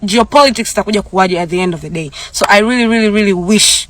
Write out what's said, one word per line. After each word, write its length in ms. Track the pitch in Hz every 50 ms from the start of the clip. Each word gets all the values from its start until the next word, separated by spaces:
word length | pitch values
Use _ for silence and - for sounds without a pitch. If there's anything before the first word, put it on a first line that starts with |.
geopolitics 720 | 214 190 202 240 226 - - 294 285 269 220 - 220 -
itakuja 300 | - 208 190 208 214 202
kuwaje 380 | - - 180 175 185 180 180 170
at 100 | 175 160
the 80 | 180 180
end 160 | 185 185 165
of 60 | 147
the 100 | 156 156
day? 200 | 165 165 156 139 - - - -
So 140 | - - - -
I 120 | 202 208
really, 260 | 214 233 254 247 233
really, 240 | 220 233 226 220 208
really 220 | 202 214 208 202
wish 560 | 190 180 175 180 214 202 - - - - - -